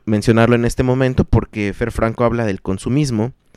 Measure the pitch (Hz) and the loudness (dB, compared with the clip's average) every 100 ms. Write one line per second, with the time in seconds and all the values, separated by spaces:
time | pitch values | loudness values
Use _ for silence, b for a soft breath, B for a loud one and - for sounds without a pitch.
0 | - 107 104 113 117 120 120 - 127 127 | 2 0 2 4 4 4 0 0 0 2
1 | 131 127 - - - 110 101 92 113 - | 0 0 2 0 0 -6 -6 -4 -6 -2
2 | 113 110 120 117 113 95 - 95 - 131 | -2 0 -2 0 -2 -4 -4 -6 -2 -2
3 | 147 113 117 - b | 0 -2 -4 -6 b